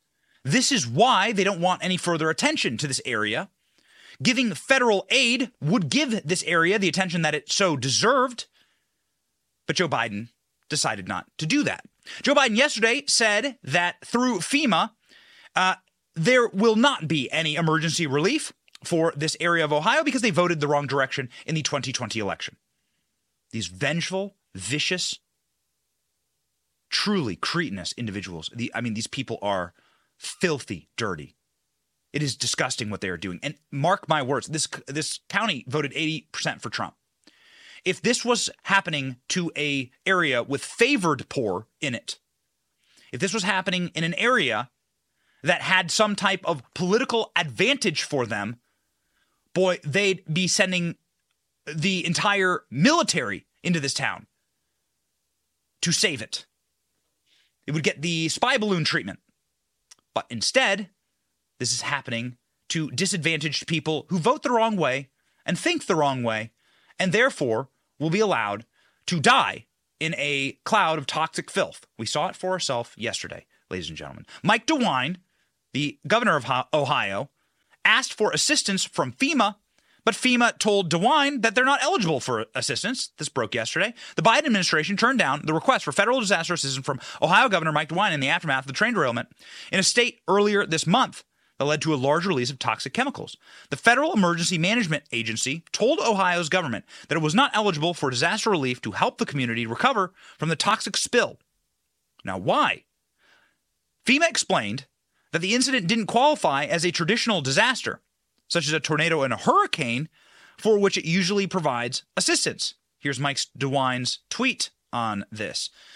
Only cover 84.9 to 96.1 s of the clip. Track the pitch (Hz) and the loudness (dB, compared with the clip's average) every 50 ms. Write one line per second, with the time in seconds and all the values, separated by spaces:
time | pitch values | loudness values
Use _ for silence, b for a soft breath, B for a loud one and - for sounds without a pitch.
84.9 | 202 180 226 247 269 220 170 135 135 147 - 151 156 160 - 262 254 208 - 151 | 0 2 2 2 4 4 2 2 0 0 0 0 0 0 2 2 2 2 0 0
85.9 | 139 - 202 226 254 269 220 185 196 165 160 - 175 156 - 135 131 135 131 147 | 0 2 2 2 2 0 2 2 0 0 0 0 -2 -2 -4 -4 -6 -6 -4 -6
86.9 | 135 131 B B B B B 156 185 214 254 254 190 170 160 160 151 151 156 - | -6 -6 B B B B B 6 6 6 6 6 4 2 0 0 0 0 -2 -2
87.9 | 160 180 208 202 160 143 135 139 165 175 - 151 135 131 131 139 131 - 208 240 | 0 0 0 0 0 0 0 0 0 0 0 0 -2 -2 -2 -4 -4 -2 0 0
88.9 | 240 190 143 123 117 120 113 - _ B B B B B B B B 190 180 - | 2 2 0 0 0 -2 -6 -8 _ B B B B B B B B 2 2 2
89.9 | - 240 240 - - _ _ - 190 202 208 208 208 202 - - 160 156 - 156 | 4 2 2 2 0 _ _ 2 4 4 4 4 4 2 2 0 0 -2 2 2
90.9 | 202 262 247 185 - - - _ _ _ _ _ _ - 139 147 151 147 127 160 | 2 2 2 0 -4 -10 -20 _ _ _ _ _ _ -2 0 0 0 0 0 0
91.9 | 156 131 127 139 151 170 175 196 165 127 123 127 139 - - 123 110 - - 135 | 0 2 2 2 2 2 2 0 0 0 0 -2 -4 -6 -8 -8 -8 -8 -8 -6
92.9 | - - 262 285 - - - - - - B B B B B B 147 - - 233 | -4 -4 -4 -4 -4 -8 -12 -14 -16 -18 B B B B B B -6 0 4 4
93.9 | 240 262 302 320 381 220 180 170 170 165 170 160 185 160 165 190 226 247 214 156 | 4 4 4 2 2 4 4 4 2 0 0 -2 0 0 0 0 0 0 0 0
94.9 | 156 143 - _ 117 117 113 113 110 110 - 131 147 170 - _ - - 208 254 | -2 -4 -4 _ -6 -4 -4 -4 -4 -4 -4 -4 -4 -6 -8 _ -4 0 2 2
95.9 | 330 - - 233 | 2 2 2 0